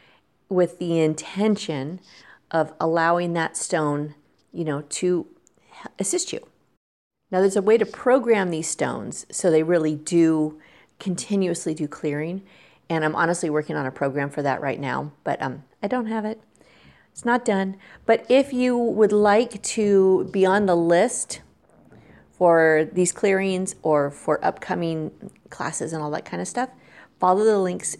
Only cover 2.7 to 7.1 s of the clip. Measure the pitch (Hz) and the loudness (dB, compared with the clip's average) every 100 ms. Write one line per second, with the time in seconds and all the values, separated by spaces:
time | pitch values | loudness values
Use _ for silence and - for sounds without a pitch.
2.7 | - 165 165 165 175 175 170 160 - - | -2 0 2 2 2 0 -2 -4 -6 -4
3.7 | 170 151 147 147 - _ _ _ 170 156 | -2 0 -2 -6 -12 _ _ _ -8 -4
4.7 | 143 147 - 180 175 156 _ _ _ _ | -6 -6 -4 -2 -2 -4 _ _ _ _
5.7 | - - - - 359 - - - _ _ | -20 -14 -8 -4 -4 -4 -10 -12 _ _
6.7 | _ _ _ _ | _ _ _ _